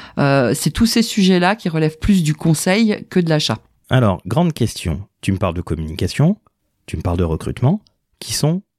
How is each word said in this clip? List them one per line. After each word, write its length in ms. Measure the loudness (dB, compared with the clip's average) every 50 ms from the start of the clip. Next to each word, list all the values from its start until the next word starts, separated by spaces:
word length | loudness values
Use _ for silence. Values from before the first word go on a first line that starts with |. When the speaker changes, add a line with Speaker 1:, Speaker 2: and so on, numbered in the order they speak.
| -20 -8 -4 0
Speaker 1:
Euh, 340 | 2 2 4 2 2 2 0
c'est 160 | 0 -2 -2
tous 140 | 0 2 2
ces 160 | 2 2 2
sujets-là 560 | 0 0 0 2 4 4 4 4 4 2 0
qui 100 | -2 -4
relèvent 320 | -4 -2 0 0 -2 -2 -2
plus 240 | 0 2 2 4 2
du 100 | 0 -2
conseil 720 | 0 0 0 0 2 0 0 2 2 2 2 0 -2 -4 -2
que 100 | 0 0
de 100 | 2 2
l'achat. 280 | 0 0 0 -2 -4 -6 _ _ _ _ _ -2
Speaker 2:
Alors, 320 | 0 2 2 2 0 -2 -4
grande 280 | -4 0 0 0 0 0
question. 480 | 0 -2 -2 -4 -4 -6 -4 -4 -6 -8 -14 _ _
Tu 140 | -4 -2 -2
me 40 |
parles 180 | 0 0 -2 -2
de 40 | -4
communication, 800 | -6 -6 -6 -6 -6 -6 -6 -4 -4 -2 0 2 2 2 2 0 _ _ _ _ _ _ _ _ _
tu 100 | -10 -8
me 60 | -6
parles 160 | -4 -2 0
de 80 | 0 0
recrutement. 560 | 0 -2 -4 -4 -6 -4 -2 0 0 0 -2 _ _ _ _ _ _ _ -16
Qui 120 | -12 -8 -6
sont 280 | -2 -2 -2 -2 -2 -6 _ _